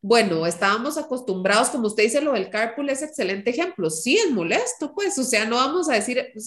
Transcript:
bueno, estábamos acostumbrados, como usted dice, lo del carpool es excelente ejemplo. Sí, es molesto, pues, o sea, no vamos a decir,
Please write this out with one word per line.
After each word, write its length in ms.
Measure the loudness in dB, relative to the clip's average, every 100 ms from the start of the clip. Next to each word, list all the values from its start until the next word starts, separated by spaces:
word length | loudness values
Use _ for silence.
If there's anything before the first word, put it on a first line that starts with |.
bueno, 420 | 4 4 4 2 0
estábamos 520 | 0 0 0 -2 -6
acostumbrados, 680 | -6 -6 -4 -2 2 2 2
como 180 | 0 -2
usted 160 | 2
dice, 180 | 2 4
lo 100 | 0
del 180 | 0 -2
carpool 400 | -2 -4 -4 -4
es 120 | -4
excelente 480 | -6 -4 -4 -2 -2
ejemplo. 380 | -2 -2 -2 -4
Sí, 300 | -2 2 2
es 140 | 4
molesto, 600 | 0 0 0 0 -4 -8 -4
pues, 200 | -4 -2
o 60 |
sea, 220 | 0 2
no 100 | 2 2
vamos 320 | 2 0 2
a 60 |
decir, 380 | 0 0 -4 -4 -12